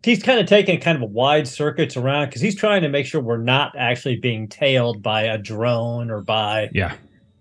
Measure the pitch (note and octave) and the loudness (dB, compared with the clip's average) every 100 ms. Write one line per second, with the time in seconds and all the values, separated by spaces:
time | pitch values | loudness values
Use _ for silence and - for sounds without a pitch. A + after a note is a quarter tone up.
0 | - A#3+ - B3 G3 G#3 G3 D#3+ E3+ D#3 | 2 2 4 2 6 4 4 2 0 0
1 | A2 G#2+ C3+ D3+ C3 - D3 D3 C3+ B2+ | -2 0 2 2 0 -4 -4 -2 -2 -2
2 | B2+ C#3+ C#3+ - G3 G3+ G#3+ G3+ D#3 C#3+ | -2 -2 -4 -2 -2 0 2 2 2 0
3 | C3 D#3 A#2 A#2 A#2 C3 C#3+ C3+ A#2+ B2 | -2 -2 -2 -2 2 2 0 -2 -2 -2
4 | C#3 A2+ B2+ A2 A2 - C#3+ C3 A#2+ G#2+ | -2 -2 -2 -4 -6 -2 2 2 2 -2
5 | A2+ A2 A2 A2 G2+ A2 A#2+ A#2 A#2 A#2+ | -2 0 0 -4 -6 -4 0 0 -2 -4
6 | A#2 G#2+ G2+ A2 G#2 A2 G#2 - F2+ - | -6 -6 -2 -2 0 -2 -2 -2 -2 -4
7 | - _ _ _ | -16 _ _ _